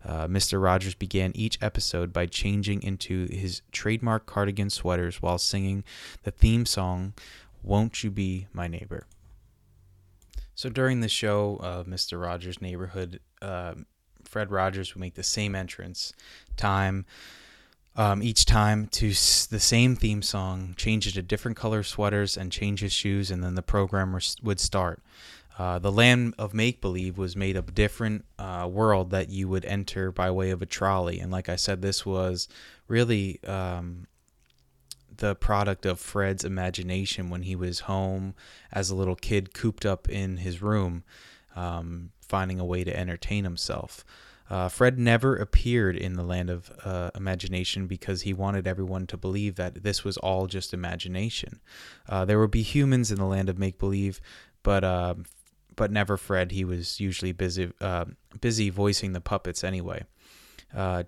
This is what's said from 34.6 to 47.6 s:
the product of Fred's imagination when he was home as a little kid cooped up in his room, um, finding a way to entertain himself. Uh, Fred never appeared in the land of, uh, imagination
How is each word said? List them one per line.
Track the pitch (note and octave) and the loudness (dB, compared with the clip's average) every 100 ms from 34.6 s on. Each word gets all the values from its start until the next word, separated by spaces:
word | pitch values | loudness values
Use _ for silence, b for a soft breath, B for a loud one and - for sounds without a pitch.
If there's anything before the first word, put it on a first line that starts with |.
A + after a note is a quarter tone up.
| _ _ _ - _ - | _ _ _ -20 _ -4
the | G#2 G2 | -2 0
product | - G2+ G2+ F#2+ G2 | 2 4 2 0 -2
of | F2+ | -2
Fred's | - G2+ G2 G2 | -4 -2 0 0
imagination | F#2+ F#2+ F#2 F#2 F2+ F#2 F#2+ - F2+ | -2 -2 -2 -4 -4 -2 -2 -4 -4
when | F2+ | -6
he | F#2 F#2 | -4 -4
was | F2+ F2 | -4 -4
home | - F#2+ F#2+ F#2+ F#2+ G2 B B B | -4 -2 0 -2 -4 -8 B B B
as | G2 F#2+ | -4 -2
a | F#2+ | 0
little | F#2+ F2+ | 0 0
kid | - G#2+ F#2+ | 0 0 0
cooped | - A#2 - G#2 | -2 -2 0 -2
up | F#2+ - | 0 -2
in | G2 F#2+ F#2 | -2 -4 -4
his | F2+ F2 | -4 -2
room, | G2+ G#2+ F#2 E2+ - B B B B - | 2 2 2 -2 -8 B B B B -8
um, | F2 E2+ E2 E2+ F2 - | -6 -4 -6 -8 -12 -18
finding | - G2 F#2 F#2 | -4 0 0 -2
a | F2+ | 0
way | F2+ | 0
to | F2+ - | -2 -2
entertain | F2+ E2+ - G#2 F#2+ | -4 -4 -2 0 0
himself. | F2 - - - - - B B B - | -4 -4 -6 -6 -14 -20 B B B -6
Uh, | F#2+ F2+ | -2 -2
Fred | - B2 B2+ | 4 4 6
never | A#2+ A#2 C3 G#2+ | 4 6 4 2
appeared | A2+ - A#2+ A#2+ G2 F2 | 4 4 6 4 4 2
in | F#2 | -2
the | F2+ | -2
land | F2 F2+ F2+ | -2 -2 -2
of, | F2 - - | -4 -8 -12
uh, | G2+ F#2 F2 - | -6 -4 -4 -6
imagination | F#2+ F#2 F#2 F#2 | -4 -4 -2 -2